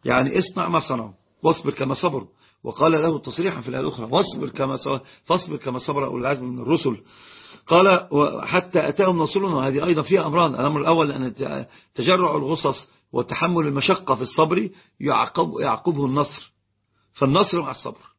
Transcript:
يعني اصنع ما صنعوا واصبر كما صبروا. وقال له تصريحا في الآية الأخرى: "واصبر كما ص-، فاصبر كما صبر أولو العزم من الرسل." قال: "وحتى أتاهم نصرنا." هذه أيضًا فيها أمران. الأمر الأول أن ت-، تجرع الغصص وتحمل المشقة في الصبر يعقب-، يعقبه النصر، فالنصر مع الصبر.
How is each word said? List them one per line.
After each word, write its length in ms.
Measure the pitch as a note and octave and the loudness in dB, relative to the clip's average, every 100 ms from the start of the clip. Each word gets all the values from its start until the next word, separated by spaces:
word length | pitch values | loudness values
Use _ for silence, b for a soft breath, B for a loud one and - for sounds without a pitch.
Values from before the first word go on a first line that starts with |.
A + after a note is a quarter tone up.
يعني 340 | C3 B2 C3+ F#3 | 0 0 2 0
اصنع 300 | F3+ - E3+ | -2 -4 -2
ما 120 | E3 | -2
صنعوا 320 | - B2 A2 - _ _ | -2 -6 -8 -16 _ _
واصبر 280 | D#3+ D#3+ C#3+ | 0 0 -2
كما 240 | - C3 | -4 -4
صبروا. 340 | C3+ F3 C#3+ G2+ b b b | -2 -2 -2 -10 b b b
وقال 280 | A#2+ - D#3 | -12 2 4
له 260 | D#3+ E3 D3+ | 4 2 0
تصريحا 420 | C3 A#2+ F#3 E3 | -6 -4 -4 -4
في 80 | A#2+ | -8
الآية 140 | C3 | -4
الأخرى: 260 | D3 A#2+ A2+ | -4 -6 -2
"واصبر 380 | C#3+ G3+ - C3+ | 0 0 -4 -10
كما 280 | - C3+ C3+ | -4 -4 -4
ص-، 240 | C#3+ C3+ B B | -4 -6 B B
فاصبر 320 | _ F#3 F3 D3+ | _ -2 0 -8
كما 220 | C3+ B2+ | -6 -6
صبر 260 | B2 C#3+ | -4 -4
أولو 140 | C3+ B2+ | -2 -4
العزم 280 | B2 C#3+ B2+ | -2 -4 -6
من 120 | B2 | -8
الرسل." 380 | A#2+ E3 C#3 A2 - B B B B B - | 0 0 0 -4 -12 B B B B B 2
قال: 420 | E3+ G3 F3+ - | 6 6 4 2
"وحتى 800 | D3 D3 - - F3+ F3+ F3 D3 | 0 2 0 -2 -2 2 0 0
أتاهم 300 | C#3+ F#3+ F3 | 2 2 2
نصرنا." 500 | D#3 G3 F#3+ D3+ C3+ | 0 0 0 0 0
هذه 160 | C3+ | 0
أيضًا 180 | E3 D#3+ | 0 0
فيها 240 | D3 F3+ D#3+ | 4 2 2
أمران. 280 | D#3 E3 | 2 2
الأمر 260 | B2+ C3+ D3+ | 2 0 0
الأول 320 | D3 E3 D3+ | 2 2 2
أن 220 | C3+ B2+ | 0 -6
ت-، 340 | - - C#2 - b b | -4 -6 -6 -10 b b
تجرع 420 | - A#2+ F#3 F3 D3+ | -4 2 2 2 0
الغصص 520 | C3+ D#3+ C#3+ B2+ - b _ | -2 -2 -2 -4 -10 b _
وتحمل 540 | B2+ A#2+ B2 E3+ E3+ D3+ | -4 -4 -2 0 0 0
المشقة 480 | C#3 C3 D#3+ - | 0 2 0 0
في 80 | B2 | -2
الصبر 460 | C3 - D#3 F3 G#3+ b b _ | -2 0 2 2 -2 b b _
يعقب-، 600 | C#3+ A#2+ A#2 - F3 - | -2 0 0 -2 -2 -2
يعقبه 460 | C#3+ A2 - D3 C#3 | -2 -2 -2 -2 0
النصر، 460 | C3+ C#3+ - - _ _ _ _ _ _ | 0 -2 -6 -18 _ _ _ _ _ _
فالنصر 500 | - C3+ D#3 G3+ F3 | 0 2 4 2 0
مع 80 | C#3+ | -4
الصبر. 300 | C3 B2 A2+ - | -8 -12 -14 -20